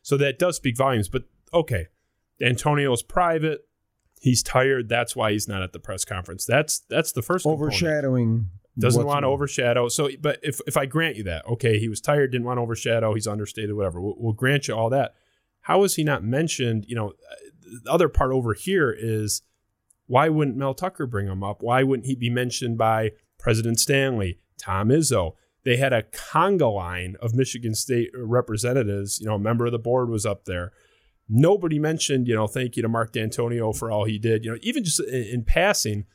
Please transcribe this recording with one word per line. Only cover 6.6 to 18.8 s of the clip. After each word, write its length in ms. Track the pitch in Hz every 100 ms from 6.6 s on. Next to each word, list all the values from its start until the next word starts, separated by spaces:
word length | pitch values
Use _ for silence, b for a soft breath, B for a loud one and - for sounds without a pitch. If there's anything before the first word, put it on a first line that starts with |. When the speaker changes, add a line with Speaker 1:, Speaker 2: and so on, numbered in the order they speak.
| 156 - -
Speaker 1:
that's 220 | 135 156
the 100 | 127
first 220 | - 180
component. 280 | 151 - 151
Speaker 2:
Overshadowing 800 | - 165 151 135 127 113 113 98 - _ 127
Speaker 1:
Doesn't 200 | 120 120
Speaker 2:
what's 80 | 143
Speaker 1:
want 160 | 143
to 40 | 135
Speaker 2:
going 60 |
Speaker 1:
overshadow. 560 | 139 139 - 120 120 120
So, 220 | - 143 135
but 200 | 151 127
if, 180 | 151 - -
if 100 | 147
I 80 |
grant 320 | 135 151 160 107
you 60 |
that, 240 | 98 80 -
okay, 320 | 120 113 107
he 100 | 113
was 140 | 104
tired, 300 | - 147 135
didn't 140 | 123 120
want 120 | 123
to 40 |
overshadow, 520 | 117 113 120 113 110
he's 140 | 110 107
understated, 460 | 104 104 - 104
whatever. 240 | 104 95 87
We'll, 180 | 101 -
we'll 140 | 113
grant 340 | 110 127 143 -
you 60 |
all 160 | 110 117
that. 240 | 135 120 - _ _ _ _
How 220 | - 185
is 100 | 196
he 100 | -
not 180 | 151 131
mentioned? 640 | 107 131 165 - 120 110 104
You 100 | 117
know, 160 | 104 - - - - _
the 280 | - 117 117
other 180 | 170 160
part 220 | - 131
over 200 | 131 117
here 360 | 104 185 196